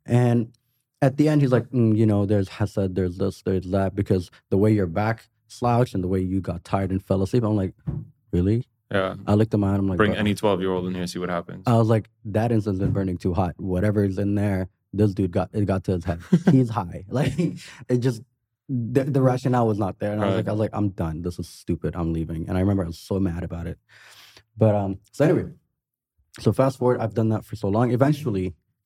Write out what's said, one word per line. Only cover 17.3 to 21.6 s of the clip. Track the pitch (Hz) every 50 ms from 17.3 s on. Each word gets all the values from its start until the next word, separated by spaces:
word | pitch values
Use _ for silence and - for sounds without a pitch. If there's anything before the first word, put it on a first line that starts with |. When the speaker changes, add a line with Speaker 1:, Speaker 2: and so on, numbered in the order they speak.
| - - 175 147 - - - - - - 120 -
Speaker 1:
it | 127 123
just, | 117 135 117 110 - _ _ _ _ _ _ _ _ -
the, | 139 120 113 110 127 139 131
the | 151 131 135 131
rationale | 127 127 131 - 135 123 123 117
was | 113 104 98
not | 107 92 - -
there. | 107 104 104
And | 104
I | 104 98
was | 95
Speaker 2:
Right. | 92
Speaker 1:
like, | 87 107
I |
was | 104 107
like, | 110 104 98
"I'm | 104 104 101
done. | 90 - 87 80 80 76 82
This | 87 87 -
is | 85 -
stupid. | - -